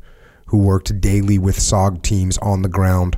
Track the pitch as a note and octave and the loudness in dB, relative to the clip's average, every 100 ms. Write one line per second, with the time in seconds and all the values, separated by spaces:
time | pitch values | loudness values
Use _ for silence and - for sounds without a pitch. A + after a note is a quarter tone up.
0 | - - - _ - G#2+ G2 F#2+ - G#2 | -16 -20 -20 _ -2 0 2 2 -2 -2
1 | G2+ G2+ G2 G#2 F#2+ F#2+ - G#2 G2 F2 | 0 0 2 0 0 0 0 0 0 -2
2 | - G2+ F#2 F2+ G#2 F#2+ F#2 F2+ F#2+ F#2 | -2 0 0 -2 -2 -2 -2 0 0 2
3 | F2+ | 0